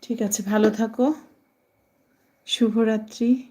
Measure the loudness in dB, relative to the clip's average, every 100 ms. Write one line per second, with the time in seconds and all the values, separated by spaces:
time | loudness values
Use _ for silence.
0 | -8 -4 -4 -4 -2 2 2 2 -4 0
1 | 0 0 -8 _ _ _ _ _ _ _
2 | _ _ _ _ -10 0 0 2 0 0
3 | -4 -4 0 0 -2